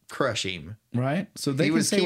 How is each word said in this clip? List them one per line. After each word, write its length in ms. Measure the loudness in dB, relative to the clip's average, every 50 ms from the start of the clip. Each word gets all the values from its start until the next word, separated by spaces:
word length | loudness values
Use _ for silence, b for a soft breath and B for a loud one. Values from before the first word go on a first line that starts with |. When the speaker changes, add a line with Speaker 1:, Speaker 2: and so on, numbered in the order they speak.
| _ -8
Speaker 1:
crush 340 | -4 -2 0 0 0 -2 -4
him. 340 | -4 -6 -8 -10 -12 -14 -16 _ _
Speaker 2:
Right? 360 | -2 -2 0 0 0 -2 -4 -6 -8
So 160 | -6 -2 -2
they 140 | 2 2 2
Speaker 1:
He 40 | 4
Speaker 2:
can 60 | 4
Speaker 1:
was 120 | 2 2 2
Speaker 2:
say 100 | 2 2
what 40 | 2